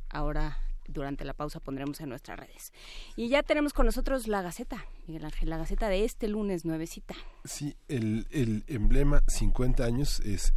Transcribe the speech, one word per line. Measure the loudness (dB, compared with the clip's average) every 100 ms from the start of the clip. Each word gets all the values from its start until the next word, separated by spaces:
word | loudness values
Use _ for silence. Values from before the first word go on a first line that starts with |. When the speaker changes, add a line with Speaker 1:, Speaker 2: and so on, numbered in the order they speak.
| -6
Speaker 1:
ahora, | -4 -2 -2 -2 -2 -4 -6 -8
durante | -8 -6 -6 -8
la |
pausa | -8 -10 -10
pondremos | -10 -8 -8 -8
en | -10
nuestras | -12 -14 -16
redes. | -16 -20 -20 -20 -18 -16 -14 -8
Y | 0
ya | 0
tenemos | 2 0 0
con | 2 2
nosotros | 2 -2 -2 -2
La | -4
Gaceta, | -4 -8 -10 -12 -14 -16 -14
Miguel | -12 -8
Ángel, | -2 -2
La | -2
Gaceta | -2 0 0
de | 0 0
este | -4 -6
lunes, | -4 -4 -4
nuevecita. | -4 -6 -6 -12 -16 -16 -16 -18
Speaker 2:
Sí, | -14 -10 -10 -10 -8
el, | -4 -2 -2 -4
el | -2 -2 -2 -4
emblema | 2 6 8 8 8 8
cincuenta | 6 4 4 4 4 2
años | 0 0 0
es | 0 2 6